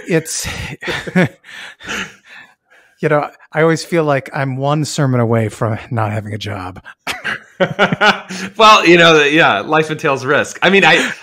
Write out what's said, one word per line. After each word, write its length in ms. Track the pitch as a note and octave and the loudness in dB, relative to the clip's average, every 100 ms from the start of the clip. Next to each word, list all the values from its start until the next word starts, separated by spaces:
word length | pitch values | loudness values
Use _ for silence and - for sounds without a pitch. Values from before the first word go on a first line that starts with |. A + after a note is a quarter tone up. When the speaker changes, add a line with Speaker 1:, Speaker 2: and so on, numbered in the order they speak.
| - | -2
Speaker 1:
it's, 400 | E3 - - - - - - - - - F3+ | -4 -4 -8 -10 -10 -12 -12 -10 -10 -4 -2
<laughs> 0 | F3 - - - - - - - - - _ - - _ _ _ _ _ | -2 -4 -20 -20 -20 -18 -14 -12 -12 -16 _ -20 -20 _ _ _ _ _
you 80 | D3+ | -2
know, 220 | D3 - - _ | -2 -2 -10 _
I 100 | D#3 | 0
always 220 | D#3+ D#3 | 0 0
feel 200 | - E3+ | -2 -2
like 240 | D3+ C#3 - | 0 -2 -4
I'm 220 | D#3 C3+ C3 | -6 -6 -4
one 280 | C#3 D3+ | -2 -2
sermon 360 | C#3+ - C#3 B2 | -2 -2 0 0
away 280 | A2+ A#2 A2 | 2 0 -2
from 300 | - A2+ A2 - | -4 -4 -4 -6
not 220 | A#2 G#2+ | -4 -4
having 200 | G#2+ G#2+ | -6 -8
a 40 | G#2+ | -10
job. 440 | G#2 F#2 F#2 F#2 - - - | -10 -10 -10 -14 -18 -16 -12
<laughs> 80 | - - - - - | -10 -10 -10 -10 -4
Speaker 2:
<laughs> 540 | F#3 - G3+ - G#3 - - F#3+ F#3+ - | -4 0 -2 2 2 0 -4 -12 -8 2
Well, 260 | A3 G#3+ E3 | 6 6 6
you 120 | F3 | 6
know, 240 | E3+ D#3 | 6 6
yeah, 380 | C#3+ D#3 C#3+ G#2 | 4 4 4 2
life 300 | G#2 D#3 D#3 | 0 0 0
entails 340 | D3+ D3 C3+ B2+ | -2 -2 -2 0
risk. 320 | C#3 G2+ - | 0 -2 -2
I 60 | E3+ | 2
mean, 160 | G3 | 4
I, 260 | E3 E3 B2+ - | 4 4 0 -6